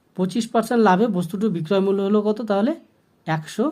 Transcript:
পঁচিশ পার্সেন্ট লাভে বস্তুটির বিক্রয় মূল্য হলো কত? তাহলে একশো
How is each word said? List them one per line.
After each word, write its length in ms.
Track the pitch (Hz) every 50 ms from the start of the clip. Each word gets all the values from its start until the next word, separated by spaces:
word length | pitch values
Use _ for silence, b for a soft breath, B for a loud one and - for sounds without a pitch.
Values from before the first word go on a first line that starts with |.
| _ _ -
পঁচিশ 280 | 180 185 185 - 240 220 - -
পার্সেন্ট 280 | 226 226 - 247 233 220
লাভে 220 | 190 185 180 233
বস্তুটির 440 | 233 185 180 175 165 - 190 220 214 170
বিক্রয় 280 | 170 156 - 202 190 190
মূল্য 140 | 196 196 196 196
হলো 120 | 196 208 208
কত? 180 | 202 214 214 254 240 214
তাহলে 220 | 196 196 214 285 330 - - _ _ _ _ _ _ _ -
একশো 380 | 160 160 160 156 - - - 240 311